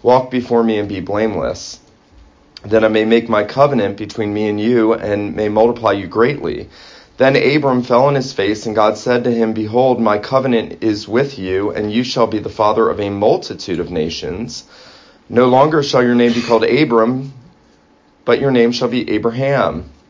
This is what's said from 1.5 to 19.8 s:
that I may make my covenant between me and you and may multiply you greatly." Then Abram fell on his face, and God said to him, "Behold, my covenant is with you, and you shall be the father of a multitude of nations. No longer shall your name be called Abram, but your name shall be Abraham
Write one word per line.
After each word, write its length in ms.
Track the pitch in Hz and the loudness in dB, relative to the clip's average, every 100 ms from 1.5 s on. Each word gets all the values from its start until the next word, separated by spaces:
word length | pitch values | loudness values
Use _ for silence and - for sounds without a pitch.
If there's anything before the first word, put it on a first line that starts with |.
| - - - _ _ _ - - _ _ - | -8 -14 -18 _ _ _ -20 -20 _ _ -20
that 200 | 101 110 | 0 2
I 40 | 110 | 2
may 160 | 110 | 2
make 240 | 110 117 117 | 2 2 2
my 160 | 127 | -2
covenant 520 | - 135 143 127 98 101 | -2 2 2 2 -2 -4
between 380 | 104 - 104 | -10 -6 -4
me 140 | 104 107 | -2 -2
and 120 | 104 | -2
you 340 | 110 123 110 | 0 2 2
and 420 | 110 104 104 101 98 | 0 -2 -4 -4 -4
may 120 | 107 | -2
multiply 440 | 107 117 117 117 | 2 2 2 -2
you 160 | 101 90 | -2 -4
greatly." 600 | 104 123 143 82 - - - - - - - | 0 0 0 -6 -8 -12 -20 -20 -20 -20 0
Then 180 | 135 143 | 2 4
Abram 460 | 127 147 143 127 | 2 2 2 0
fell 240 | 123 120 139 | 2 2 4
on 80 | |
his 180 | 139 123 | 2 -2
face, 340 | - 98 107 113 | -4 -2 -2 -2
and 80 | |
God 220 | 107 107 107 | 2 2 0
said 280 | 123 123 | -2 0
to 60 | 120 | 0
him, 220 | 117 110 | 0 0
"Behold, 480 | 107 107 120 131 117 | -2 -2 0 2 2
my 180 | 110 104 | 0 0
covenant 640 | - 135 135 117 78 - | 0 -2 2 0 -2 -4
is 240 | 110 104 101 | -2 -2 -2
with 320 | 117 139 98 | -2 -2 -6
you, 320 | 92 95 101 | -4 -2 -2
and 220 | - 104 | -4 -2
you 100 | 113 | -2
shall 240 | 127 135 110 | -2 0 0
be 120 | 107 | 0
the 80 | 101 | -6
father 400 | - 107 110 110 | 0 2 2 0
of 120 | 101 | 0
a 100 | 101 | -4
multitude 720 | 101 107 180 - 95 - 85 | 0 2 0 -4 -12 -6 -6
of 100 | 85 | -4
nations. 760 | 87 80 - - 92 120 - - - - - - _ _ | -4 -4 -6 -10 -8 -10 -12 -18 -20 -20 -20 -20 _ _
No 180 | 113 127 | 2 4
longer 360 | 127 151 160 | 4 4 2
shall 200 | 139 135 | 0 2
your 120 | 123 | 2
name 180 | 120 120 | 4 2
be 100 | 117 | 2
called 220 | 113 113 | 0 0
Abram, 680 | 110 139 151 117 113 131 139 - - _ _ _ _ _ _ _ | 2 2 2 2 2 -2 -8 -14 -20 _ _ _ _ _ _ _
but 160 | - 120 | -2 0
your 100 | 139 | 2
name 220 | 127 117 | 4 2
shall 160 | 120 127 | 0 -4
be 220 | 120 - | -4 -2
Abraham 800 | 107 117 120 135 139 90 78 | -2 -2 -2 -2 0 0 -4